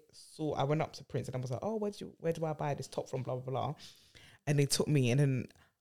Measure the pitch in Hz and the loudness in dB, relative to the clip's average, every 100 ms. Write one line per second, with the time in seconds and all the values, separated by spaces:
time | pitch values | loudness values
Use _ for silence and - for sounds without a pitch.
0 | _ - - - 151 - 139 151 - - | _ -20 -16 -6 -4 0 0 0 -2 -6
1 | - - 127 127 123 127 202 220 208 208 | -8 -6 -4 -6 -4 -4 -4 -2 -4 -6
2 | - - 165 160 160 151 151 143 - - | -12 -6 -2 -2 -2 -2 -2 -2 -4 -6
3 | - 135 123 127 131 131 117 151 - - | -4 -4 -4 -4 -2 -2 -2 -4 -10 -20
4 | - - - - - 143 139 - - 147 | -20 -20 -20 -8 0 2 4 4 4 4
5 | 123 135 143 127 - - _ _ | 6 6 4 2 -2 -10 _ _